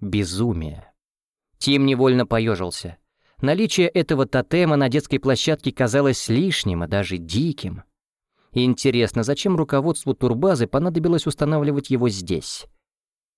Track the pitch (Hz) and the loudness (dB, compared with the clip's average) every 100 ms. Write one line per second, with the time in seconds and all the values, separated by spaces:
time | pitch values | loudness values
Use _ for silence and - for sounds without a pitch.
0 | 101 104 95 92 120 85 80 78 - _ | -4 -2 -2 -2 -2 -2 -6 -12 -18 _
1 | _ _ _ _ _ _ - 139 135 131 | _ _ _ _ _ _ 0 2 2 4
2 | 131 127 117 113 113 98 90 - 90 82 | 4 4 2 0 0 -2 -4 -8 -12 -16
3 | _ _ _ - 131 165 220 - 175 185 | _ _ _ -4 0 0 0 2 2 2
4 | 160 147 131 131 120 165 175 151 135 135 | 0 0 2 0 0 2 2 2 2 0
5 | 147 139 131 127 - 156 - - 123 127 | -2 -2 0 0 0 -2 -4 -2 0 2
6 | 143 127 - 117 185 156 104 87 82 98 | 2 0 0 0 0 -2 -2 -4 -2 -4
7 | 92 92 82 92 165 143 95 - - _ | -4 -6 -4 -2 -2 -4 -8 -12 -16 _
8 | _ _ _ _ _ - 127 120 135 120 | _ _ _ _ _ 0 0 2 2 2
9 | 113 - 113 143 202 180 151 139 151 165 | 2 0 -2 0 0 0 2 0 0 -2
10 | - 131 123 117 185 160 117 135 175 170 | -2 0 0 2 2 2 0 0 0 0
11 | 165 170 156 - 147 156 147 143 139 131 | 0 0 0 -2 0 0 0 -2 -2 0
12 | 120 98 90 85 - - - _ _ _ | 0 -2 -4 -4 -4 -12 -16 _ _ _
13 | _ _ _ | _ _ _